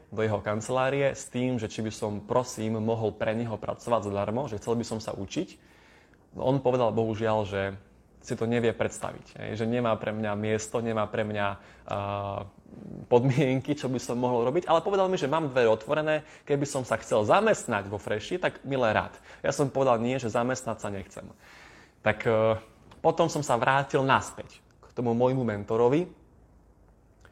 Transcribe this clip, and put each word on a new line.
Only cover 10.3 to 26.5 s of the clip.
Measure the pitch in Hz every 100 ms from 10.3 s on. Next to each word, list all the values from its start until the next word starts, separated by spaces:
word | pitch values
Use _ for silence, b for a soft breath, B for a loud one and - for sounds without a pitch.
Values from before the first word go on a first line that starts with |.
| 104
miesto, | 107 110 107 123
nemá | 117 110 104
pre | 113 107
mňa, | 104 101
a, | 101 - - - 101 101 101 101 101 101 - - - - - -
podmienky, | 120 135 127 135 131 123 143
čo | 127
by | 127
som | - 120
mohol | 123 123 120
robiť, | 156 175
ale | 165
povedal | 202 196 185
mi, | 185
že | 143
mám | 156 151
dvere | 127 117
otvorené, | 110 - 147 156 156 147 B -
keby | 143
som | 147 139 120
sa | 110
chcel | - 120 107
zamestnať | 175 220 196 - 107 98
vo | 104
Freši, | - 107 - 180
tak | 165 -
milé | 131 135 117
rád. | 104 90 - B B
Ja | -
som | - 139
povedal, | 135 135 117
nie, | 120 131
že | 120
zamestnať | 117 120 127 - 107
sa | 107
nechcem. | 98 90 - 92 - B B B B B _
Tak, | - -
e, | 123 110 110 110 B B - -
potom | 160 160 165
som | 156
sa | 139 120
vrátil | 127 135 139 147 135
naspäť | 117 - - - - _ _
k | -
tomu | - 120
môjmu | 117 127 131
mentorovi | 120 101 104 113 120 147 180 - - _ _